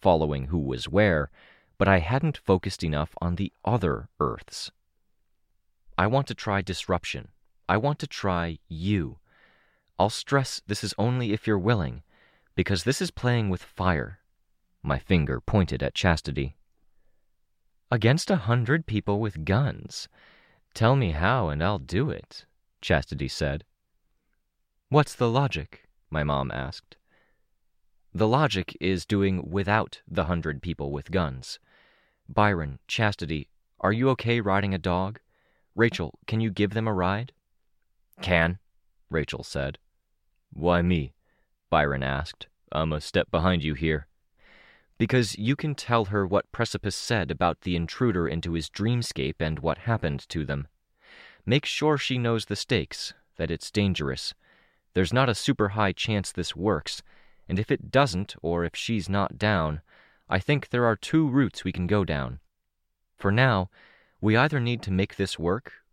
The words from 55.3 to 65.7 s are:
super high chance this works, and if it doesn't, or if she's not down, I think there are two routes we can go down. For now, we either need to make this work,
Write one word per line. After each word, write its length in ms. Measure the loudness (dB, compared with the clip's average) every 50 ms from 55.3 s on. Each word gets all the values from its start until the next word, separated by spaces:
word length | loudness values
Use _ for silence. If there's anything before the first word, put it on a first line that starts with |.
| 0
super 360 | 0 0 0 2 2 0 0
high 220 | 2 0 0 0
chance 380 | 0 -2 -2 -2 -2 -2 -2 -4
this 240 | -6 -6 -6 -6 -6
works, 480 | -2 0 0 0 0 -2 -6 -12 -12 -14 -20 -20 -20 -20 -20 -20 _ _ -4
and 100 | -4 -4
if 140 | 0 -2
it 180 | -2 -4 -2 0
doesn't, 460 | 2 2 2 2 0 -4 -6 -8 -10 -6
or 240 | -4 -2 0 0 -2
if 120 | -2 -4
she's 320 | -6 -4 -2 -2 -2 -2 -2
not 300 | -2 0 -2 -2 -4 -2
down, 420 | 0 2 2 2 2 0 -2 -6 -8 _ _ _ _ _ _ _ _ -2
I 100 | -2 0
think 300 | 2 2 0 0 0 -2
there 160 | 0 2 2
are 120 | 2 2
two 320 | 0 -2 0 2 2 2 4
routes 360 | 4 2 2 2 0 -4 -6
we 80 | -4
can 160 | -2 -2 0 2
go 160 | 2 2 2
down. 340 | 2 0 -2 -2 -4 -8 -12 -16 _ _ _ _ _ _ _ _ _ _ _ _ _ _
For 160 | _ 0 2
now, 380 | 4 4 4 4 4 2 0 -2 -8 -18 -20 -20 _ _ _ _ _ _
we 160 | 2 2 4
either 240 | 4 4 2 2 0
need 220 | 0 0 -2 -2
to 100 | -2 0
make 240 | 2 2 2 0 0
this 220 | -4 -4 -4 -2 -2
work, 340 | 0 0 0 0 -4 -10